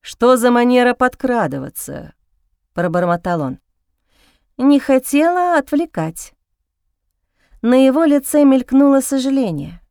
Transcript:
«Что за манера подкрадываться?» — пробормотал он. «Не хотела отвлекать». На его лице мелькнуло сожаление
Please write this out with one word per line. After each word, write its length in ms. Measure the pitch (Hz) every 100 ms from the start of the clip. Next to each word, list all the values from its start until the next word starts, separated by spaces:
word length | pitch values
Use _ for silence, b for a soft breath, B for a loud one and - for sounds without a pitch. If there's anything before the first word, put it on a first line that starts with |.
«Что 340 | - - 240 254
за 140 | 240
манера 420 | 240 247 247 247
подкрадываться?» — 1200 | 247 254 - 262 240 160 139 135 - - 139 165 _ _ _ _ _ _
пробормотал 680 | - 175 175 175 170 185 175
он. 200 | 135 - _ _ _ _ _ _ _ _ _ -
«Не 200 | 262 285
хотела 800 | - 262 254 285 330 359 359 330
отвлекать». 760 | 285 294 330 - 160 165 - _ _ _ _ _ _ _ _ _ _ _ _ _
На 240 | 226 254 262
его 180 | 269
лице 400 | 330 285 - 302
мелькнуло 560 | 285 262 247 262 277 269
сожаление 800 | 262 269 262 269 226 151 151 170 _